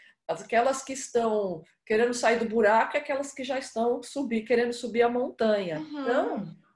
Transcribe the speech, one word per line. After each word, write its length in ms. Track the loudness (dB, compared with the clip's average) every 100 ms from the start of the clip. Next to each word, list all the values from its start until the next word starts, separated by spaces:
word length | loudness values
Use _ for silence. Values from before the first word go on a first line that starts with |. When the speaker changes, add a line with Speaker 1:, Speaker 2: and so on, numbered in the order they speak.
| -20 _ -6
Speaker 1:
Aquelas 560 | -6 0 2 2 0
que 100 | -6
estão 720 | -10 -4 0 0 0 -2 -6 -12 _
querendo 300 | _ 2 2
sair 240 | 2 2 2
do 100 | 2
buraco 480 | 4 6 6 4 -2
e 20 |
aquelas 340 | -2 -4 -4
que 100 | -8
já 160 | -6 -6
estão 440 | -4 -2 -2 -2
subir, 400 | -4 -6 -2 -2
querendo 300 | 2 2 2
subir 300 | -4 -4 2
a 60 | 2
montanha. 720 | 2 -4 0 2 2 0 -6
Speaker 2:
Uhum. 200 | -8 -6
Speaker 1:
Então, 560 | -2 0 0 -4 -8 -14 _